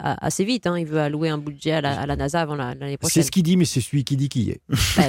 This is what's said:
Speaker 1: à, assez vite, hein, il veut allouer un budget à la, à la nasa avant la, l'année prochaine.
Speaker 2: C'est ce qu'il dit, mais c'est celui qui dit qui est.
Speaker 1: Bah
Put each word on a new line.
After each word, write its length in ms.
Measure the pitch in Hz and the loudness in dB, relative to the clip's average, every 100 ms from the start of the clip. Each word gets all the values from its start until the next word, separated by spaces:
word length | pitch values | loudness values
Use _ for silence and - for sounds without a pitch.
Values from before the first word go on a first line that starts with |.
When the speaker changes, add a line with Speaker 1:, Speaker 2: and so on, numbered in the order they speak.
Speaker 1:
à, 260 | - - 156 | -2 -2 -2
assez 180 | - | 0
vite, 220 | 196 254 175 | 0 0 0
hein, 100 | 175 | -2
il 80 | 156 | 0
veut 120 | 156 | 0
allouer 300 | 147 151 160 | 0 0 0
un 100 | 151 | -2
budget 320 | 147 143 156 | -6 -6 -2
à 60 | 160 | 0
la, 200 | 143 139 | 0 -2
à 60 | 143 | -2
la 100 | 139 | -2
nasa 240 | 139 170 | 0 0
avant 160 | 156 147 | -2 -2
la, 180 | 123 | -6
l'année 220 | 135 139 139 | -6 -8 -6
prochaine. 260 | 160 - | 0 0
Speaker 2:
C'est 40 | 143 | 2
ce 40 | |
qu'il 140 | 190 | 2
dit, 120 | 165 185 | 4 4
mais 80 | |
c'est 160 | 165 131 | 4 0
celui 220 | - 143 | 0 -2
qui 140 | 123 135 | 0 -2
dit 120 | 139 | 0
qui 220 | 127 98 | 0 -2
est. 100 | - - 110 - | -4 -4 0 2
Speaker 1:
Bah 80 | - | 4